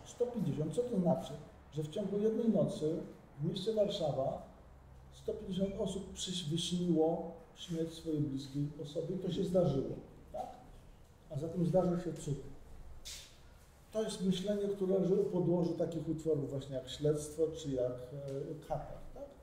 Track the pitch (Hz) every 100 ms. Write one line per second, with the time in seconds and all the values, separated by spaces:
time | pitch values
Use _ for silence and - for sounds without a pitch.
0 | - - 240 220 151 135 165 - - 196
1 | 175 - - 147 - - - 147 151 208
2 | 190 202 220 226 233 175 143 - 151 175
3 | - - - - 160 196 220 214 196 -
4 | 156 131 135 - - - - - - -
5 | - - - - 196 180 196 220 190 196
6 | - - - 175 147 170 - 175 180 160
7 | 160 180 - - - - - 165 160 -
8 | 165 151 135 131 - 143 143 - 151 -
9 | - 185 190 196 175 180 151 135 113 -
10 | - - - - - - - - - -
11 | - - - 143 165 180 160 185 175 170
12 | 165 147 151 - - - - - - -
13 | - - - - - - - - - 110
14 | 202 - 190 175 196 202 202 - 185 190
15 | 170 202 - 180 151 180 170 165 165 156
16 | 165 151 160 147 131 135 135 131 - -
17 | 147 151 - - 156 - 143 131 123 -
18 | - 143 139 139 - - - 156 - -
19 | - - 277 -